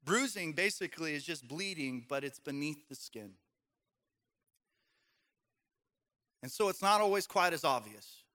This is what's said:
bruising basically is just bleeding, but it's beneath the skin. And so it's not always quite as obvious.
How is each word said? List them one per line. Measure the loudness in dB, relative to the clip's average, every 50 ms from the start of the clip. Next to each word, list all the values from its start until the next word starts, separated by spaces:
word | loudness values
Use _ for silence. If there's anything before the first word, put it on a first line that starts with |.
| _
bruising | 2 2 4 4 2 -2 -2 -4 -4 0
basically | 2 2 2 2 0 -6 -6 -4 -4 -4 -2 -2
is | -4 -4
just | -6 -8 -8 -8 -10
bleeding, | -8 -6 -4 -6 -4 -4 -4 -4 -4 -6 -6 -4
but | -4 -4 -4
it's | -4 -10 -10
beneath | _ -8 -6 -4 -4 -4 -6 -8 -12 _
the | -16
skin. | -16 -16 -14 -12 -12 -12 -12 -16 _ _ _ _ _ _ _ _ _ _ _ _ _ _ _ _ _ _ _ _ _ _ _ _ _ _ _ _ _ _ _ _ _ _ _ _ _ _ _ _ _ _ _ _ _ _ _ _ _ _ _ _ _ _ _ _ _ _ _ _ _ -12
And | -10 -2
so | 0 2 2
it's | 2 2 4
not | 6 6 6
always | 6 6 4 2 0
quite | 0 2 4 4 4 4
as | 2 2
obvious. | 2 2 2 0 -6 -18 -18 -18 -20 -20 -20 _ _